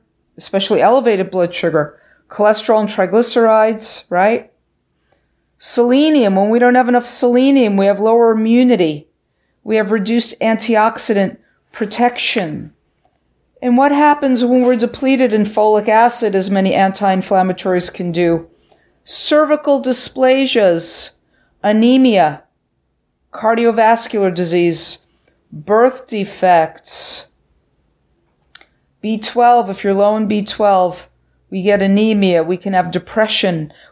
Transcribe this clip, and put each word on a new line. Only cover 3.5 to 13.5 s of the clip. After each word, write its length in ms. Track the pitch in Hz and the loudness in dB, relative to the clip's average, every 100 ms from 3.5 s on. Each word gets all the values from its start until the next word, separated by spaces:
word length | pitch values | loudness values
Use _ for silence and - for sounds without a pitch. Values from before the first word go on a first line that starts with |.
| 220 220 220 - - - | 4 2 -2 -8 -10 -6
right? 400 | 180 202 233 - _ _ _ _ _ _ _ _ _ _ _ | 0 0 0 -6 _ _ _ _ _ _ _ _ _ _ _
Selenium, 800 | - 240 240 262 311 294 208 190 | -4 0 2 2 4 2 2 2
when 120 | 208 | 2
we 80 | 233 | 2
don't 180 | 247 254 | 2 2
have 120 | 240 | 2
enough 180 | 247 240 | 0 -2
selenium, 680 | - 247 247 269 277 220 196 | 0 2 2 4 4 2 2
we 120 | 196 | 2
have 120 | 196 | 2
lower 320 | 220 233 226 | 2 4 2
immunity. 800 | 220 220 240 254 214 160 147 - _ _ _ _ _ 214 | 2 2 2 4 2 0 -4 -12 _ _ _ _ _ -4
We 100 | 220 | -2
have 160 | 202 | 0
reduced 480 | 220 196 233 - - | -2 -2 -2 -2 -4
antioxidant 960 | 220 220 - 220 220 220 - 202 190 - _ _ _ | -2 -2 0 0 0 -2 -2 -2 -2 -6 _ _ _
protection. 1000 | - 208 226 240 247 - 226 165 151 - _ _ _ _ _ _ _ _ | -10 -6 -2 -2 -2 -6 -4 -6 -8 -14 _ _ _ _ _ _ _ _